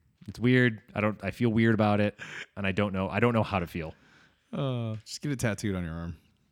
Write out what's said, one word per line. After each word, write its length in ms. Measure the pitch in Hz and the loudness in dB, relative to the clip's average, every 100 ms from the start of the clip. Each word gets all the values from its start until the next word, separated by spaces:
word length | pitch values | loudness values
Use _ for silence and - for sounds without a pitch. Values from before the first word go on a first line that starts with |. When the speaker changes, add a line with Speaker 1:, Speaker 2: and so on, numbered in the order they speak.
| _ _ - | _ _ -16
Speaker 1:
It's 100 | 98 | -2
weird. 420 | 120 127 123 110 - - | 4 6 4 0 -6 -2
I 60 | |
don't, 180 | 107 101 | -2 -2
I 80 | 98 | -6
feel 180 | - 120 | -2 0
weird 240 | 110 113 | 4 4
about 260 | 110 107 104 | 6 4 4
it, 200 | 104 - - - - - | 2 -2 -12 -14 -14 -6
and 100 | 98 | -2
I 40 | |
don't 220 | 95 104 | 0 0
know. 160 | 95 95 | -2 -2
I 100 | 95 | 0
don't 140 | 120 | 2
know 80 | 117 | 2
how 140 | 107 98 | 0 -2
to 60 | 82 | -2
feel. 280 | 87 78 - _ _ _ _ _ | -6 -8 -12 _ _ _ _ _
Speaker 2:
Uh, 420 | - 139 123 113 110 - | -6 -4 -4 -6 -8 -10
just 160 | - | -8
get 100 | 147 | -4
it 80 | 135 | -2
tattooed 360 | 120 101 110 92 | -2 -2 -2 -2
on 80 | |
your 100 | 87 | -4
arm. 220 | 80 85 85 _ _ _ | -6 -8 -10 _ _ _